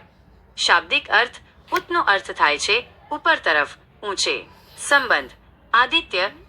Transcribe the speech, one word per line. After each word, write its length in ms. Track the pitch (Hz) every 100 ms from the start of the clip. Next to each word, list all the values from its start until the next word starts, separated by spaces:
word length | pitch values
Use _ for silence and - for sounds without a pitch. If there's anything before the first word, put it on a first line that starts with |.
| - _ _ _ _ -
શાબ્દિક 520 | 226 175 165 190 -
અર્થ, 260 | 208 247 - - _ -
ઉતનો 300 | 359 - 349
અર્થ 300 | 262 196 196
થાય 260 | 185 151 147
છે 280 | - 226 - - -
ઉપર 240 | 294 339 302
તરફ, 320 | 180 151 139 - _ _
ઊંચે. 420 | 208 190 175 135 - - - -
સંબંધ, 520 | - 285 240 156 131 - _ _ _
આદિત્ય, 580 | 233 247 330 - 185 196 -